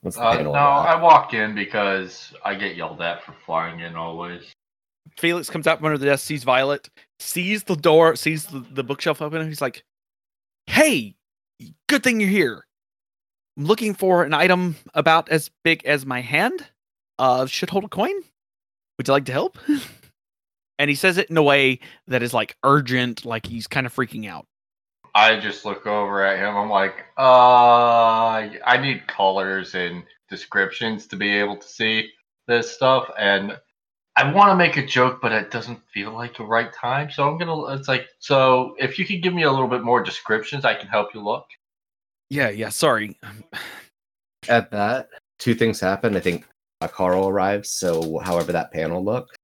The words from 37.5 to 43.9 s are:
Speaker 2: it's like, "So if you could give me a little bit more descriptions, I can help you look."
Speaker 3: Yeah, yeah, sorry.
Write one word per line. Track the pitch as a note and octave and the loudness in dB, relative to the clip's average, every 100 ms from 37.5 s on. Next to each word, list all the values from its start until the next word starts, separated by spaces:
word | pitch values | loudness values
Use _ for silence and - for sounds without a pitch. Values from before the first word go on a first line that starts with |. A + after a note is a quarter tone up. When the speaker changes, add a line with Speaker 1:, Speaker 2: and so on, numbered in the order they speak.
| D#3 C3+ | -6 -6
Speaker 2:
it's | C#3 C3+ | -10 -4
like, | B2+ - _ | -4 -6 _
"So | - C3+ C3 B2+ B2 - | 0 4 6 4 2 -4
if | C3 - | -6 -4
you | F3+ | -6
could | F#3+ | -2
give | F3+ | -2
me | F3 | 0
a | D3+ | 0
little | C3+ B2+ | 2 0
bit | B2 | -2
more | A#2 A#2+ | 0 0
descriptions, | F#2+ - - A2 A2 C#3 | 0 -10 -4 -4 -4 -2
I | C3 | -2
can | G#2+ G2 | -2 -2
help | A2 G2+ | -2 -2
you | A2 | -8
look." | G#2 A#2+ - - _ _ _ _ _ _ _ | -6 -6 -8 -20 _ _ _ _ _ _ _
Speaker 3:
Yeah, | C#3 B2 | -2 -2
yeah, | G#2 A2 | -4 -8
sorry. | - D#3 A2+ G#2+ - G#2+ G#2 - - - - - | 0 2 2 -2 -12 -20 -20 -18 -16 -16 -18 -20